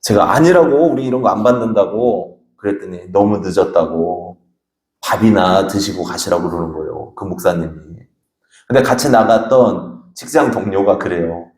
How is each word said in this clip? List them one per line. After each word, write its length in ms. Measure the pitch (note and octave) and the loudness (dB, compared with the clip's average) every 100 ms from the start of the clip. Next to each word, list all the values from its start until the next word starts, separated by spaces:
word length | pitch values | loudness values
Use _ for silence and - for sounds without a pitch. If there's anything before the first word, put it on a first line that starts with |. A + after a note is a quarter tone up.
제가 320 | - G#2 E2 | 0 2 2
"아니라고, 540 | B2+ E3 F3 D#3+ C#3 E3 | 4 4 6 4 4 2
우리 140 | B2+ C3 | 0 -4
이런 140 | B2+ | -2
거 80 | A2+ | 0
안 140 | G2 | 2
받는다고." 960 | A2 B2 A2+ G#2+ F#2 G#2 B2 G2+ F#2+ - _ _ | 2 2 0 0 0 0 -2 -2 -6 -16 _ _
그랬더니 500 | G2+ G2+ F#2 F2+ F#2 | -6 -6 -8 -16 -2
너무 280 | F#2+ G2+ G#2 | 2 2 0
늦었다고 1000 | F2+ F2+ F2+ F2 D#2+ E2 E2+ F2+ F2+ - _ _ _ _ _ _ | -2 0 2 2 0 -2 -4 -4 -10 -20 _ _ _ _ _ _
밥이나 680 | - G#2 A2 G#2 F#2 F#2+ F#2+ | -6 2 4 4 4 2 0
드시고 360 | G2 G2+ F2+ | -2 -4 -6
가시라고 460 | E2+ F2+ G2 F2 F2+ | -8 -6 -2 -2 -2
그러는 240 | E2+ D#2+ | -6 -6
거예요, 400 | D#2 D#2 D#2 D2+ - | -8 -10 -10 -14 -14
그 100 | G2 | -12
목사님이. 480 | F2 F#2+ E2+ D#2+ D#2 - E2 - _ _ _ _ _ _ | -2 -2 -2 -6 -10 -18 -20 -20 _ _ _ _ _ _
근데 160 | B2+ | 0
같이 260 | B2 B2 C#3+ | 2 0 2
나갔던 1000 | A#2 A2 A2+ - C3 A#2 F#2 - - - - | 2 4 2 4 4 4 0 -10 -16 -20 -20
직장 360 | - D#3 C#3 | -2 0 0
동료가 460 | A2+ G2+ G2 G2 F2+ | -2 -2 0 0 0
그래요. 480 | - F2 E2 E2+ E2+ | -2 -4 -4 -6 -14